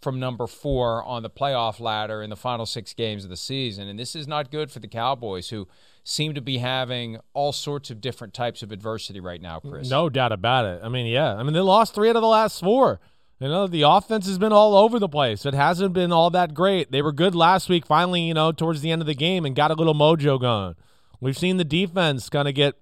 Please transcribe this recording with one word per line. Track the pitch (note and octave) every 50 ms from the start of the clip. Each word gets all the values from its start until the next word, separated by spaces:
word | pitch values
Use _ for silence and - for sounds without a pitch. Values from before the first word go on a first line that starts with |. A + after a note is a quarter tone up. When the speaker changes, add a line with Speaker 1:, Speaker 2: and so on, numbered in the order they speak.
Speaker 1:
from | - C#3+ C3 B2+
number | C3 B2+ B2 A2 A#2+
four | A2+ - - - C#3+ C3+ B2+ B2 A#2 A2+ A#2 -
on | - B2+ A#2 A2+
the | G#2+
playoff | - - C#3 C#3 C3+ A#2+ A#2 A2+ A2 -
ladder | A#2 A2+ G#2+ G#2+ G#2+ G#2+ A2 G#2+
in | G#2+ G#2+
the | G#2+
final | - - B2 B2 A#2 A2+
six | - - A#2+ G2+ - -
games | - A#2 A2 G#2+ G2+ G2
of | F2+
the | F2+
season. | - - - C3+ C3+ C3 A#2 G2 G2+ G2
And | G2+ G2+
this | G#2+ B2+ - -
is | D#3+ C#3+
not | C#3+ D3+ D3+ C#3+ B2
good | D3 D3+ D3+ C#3+
for | - A#2
the | A2 G3
Cowboys, | - A2+ A#2 B2+ C#3 B2 A#2+ G#2 F#2+ F#2 F2+ -
who | A#2 G#2+ F#2 - _ _ _ _ _ _ _
seem | - - - D3+ D#3 D3
to | C#3+
be | A#2 C#3 C3
having | A#2+ B2 B2+ C3 C3 B2+ A#2+ B2+ A#2+ A#2+ A2+ A2 A2 - _ _
all | C#3+ C#3+ D3 C#3
sorts | - - D3+ C#3+ C#3 C#3 -
of | A#2+ G#2
different | - B2+ A#2 - A#2+ G2 -
types | - B2 A#2 - - A#2
of | G2+ G#2+
adversity | F#2+ G#2+ A2 A2 A2 - - F#2+ G2
right | F2+ F2+ F2 E2
now, | F2+ E2+ E2 D#2+
Chris. | - C#3 D2 C#2 - B2
Speaker 2:
No | B2+ C#3+ F3 D#3
doubt | B2 C3 B2+ A#2 G#2+
about | F#2 F#2+ A#2 C3 C3 A2+
it. | F#2+ F2 E2+ G2+
I | A2+
mean, | B2+ B2+ A#2+
yeah. | A2+ A#2 C3+ D#3+ B2+ G2
I | G#2+ B2
mean, | D3 D#3
they | E3+
lost | G3 F#3 F#3+ A3+ A3+ - -
three | G#3 G#3+ A3+
out | A3+
of | A#3
the | A3
last | A3+ A3 A3 A3 G3+ - -
four. | F3 F#3 A#3 C4+ B3+ D#3+ G2+ - - _ _ _ _ _ _ _
You | C3
know, | C#3 D#3+ F#3+ G3+
the | F#3 E3+ D#3 D3
offense | D3 F3 G3+ - - A3 G#3+ F3+
has | G3 F#3+
been | F3 G#3 A3
all | G#3+ G#3 G#3+ G#3+ G3+
over | G3 G#3+ G#3+ A#3+ A#3
the | G3+
place. | E3 C#3 D3 C#3 A#2 G#2+ - -
It | - C3+
hasn't | C#3 C#3+ D#3+ F3+ E3+ G3 F#3+ F3
been | F#3 F3+ E3+
all | E3+ E3 E3 F3
that | E3 F3+ F3+ D#3+ D3
great. | D#3 F3+ G3 G3 F3+ D3 -
They | C3 C#3
were | C#3+ D3+ D3
good | C3 F3 G3 F3
last | E3+ D#3+ E3+ F#3+ F3 - -
week, | F3+ E3+ -
finally, | - D3+ D#3+ F3+ F3+ F3+ F3 E3
you | E3 D#3+
know, | D#3 D#3 E3
towards | D#3 - E3 E3 D#3+ D3
the | D3 D#3+
end | E3 E3
of | D#3+
the | D3+ D3
game | B2+ D#3 F3 F#3+ F3+ D#3
and | C3+ B2+
got | C#3+ D3 D#3
a | D#3+
little | D#3 E3 D#3+ D3+
mojo | D3 D3+ D#3 E3+ D#3 C#3+ D#3 C3+ C3
going. | B2 B2 A2+ G2+ F#2+ F2+ E2+ - _ _ _ _ _ _ - _
We've | B2 C3+ C3
seen | - E3+ F#3 F#3
the | F3+ F3
defense | C3+ D#3 F3+ G3 F3 E3+ G3 F3 D#3 C#3 A#2+ - -
kinda | - C#3+ C#3+ C#3+
get | C3+ D3 C#3+ C#3+ - -